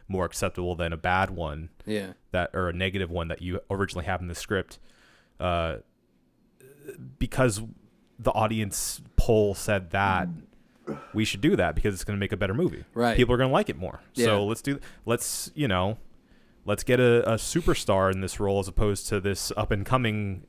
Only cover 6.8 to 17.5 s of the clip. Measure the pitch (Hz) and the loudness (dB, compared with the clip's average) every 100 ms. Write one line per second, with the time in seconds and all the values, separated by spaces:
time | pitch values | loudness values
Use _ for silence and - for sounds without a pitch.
6.8 | - - 131 - 123 - 127 101 113 - | -20 -18 -18 -6 -2 2 2 2 -6 -14
7.8 | _ _ _ - 110 107 107 110 101 - | _ _ _ -4 0 2 2 2 -2 -4
8.8 | - - - - - 107 104 95 - 101 | -6 -8 0 4 6 6 4 0 0 -2
9.8 | 85 98 98 92 87 80 - - _ _ | 0 2 2 2 0 -6 -14 -20 _ _
10.8 | - - - 104 107 101 147 185 87 78 | -12 -12 -6 -2 -2 0 2 4 2 2
11.8 | 107 95 - 101 98 92 98 113 175 - | 0 -2 -4 -4 -2 -2 -2 0 -2 -2
12.8 | - 117 120 110 120 123 131 151 208 73 | -8 0 2 4 4 4 2 2 0 -4
13.8 | 90 - - - 117 104 104 117 139 139 | -8 -10 -8 2 4 4 2 -2 -4 -6
14.8 | - - 110 120 - - - - 139 92 | -8 -10 -2 -2 -2 -6 -8 -4 0 2
15.8 | 98 113 - - _ - _ _ - 104 | 0 -2 -10 -20 _ -20 _ _ -2 -2
16.8 | - 123 123 120 110 113 - | 2 4 6 6 4 0 0